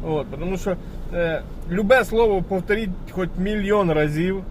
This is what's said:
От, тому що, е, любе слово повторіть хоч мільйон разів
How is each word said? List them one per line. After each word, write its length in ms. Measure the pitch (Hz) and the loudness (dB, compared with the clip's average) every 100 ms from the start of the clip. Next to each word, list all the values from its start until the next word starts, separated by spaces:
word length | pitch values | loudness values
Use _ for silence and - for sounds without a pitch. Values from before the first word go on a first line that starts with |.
От, 240 | 165 156 123 139 | -2 -4 -4 -6
тому 180 | 175 185 | -4 -2
що, 180 | 202 175 - - - | -2 -4 -6 -10 -6
е, 280 | 175 170 156 - - - | -2 -2 -2 -6 -10 -4
любе 360 | 175 208 254 220 | 0 6 6 6
слово 360 | 226 233 196 | 2 4 2
повторіть 480 | 170 190 180 214 214 180 - | 0 -4 0 0 0 -6 -8
хоч 180 | 180 180 175 | -4 -4 -2
мільйон 540 | 190 214 196 208 185 | -2 0 2 2 4
разів 520 | 151 151 151 180 190 185 | 4 2 2 0 -2 -6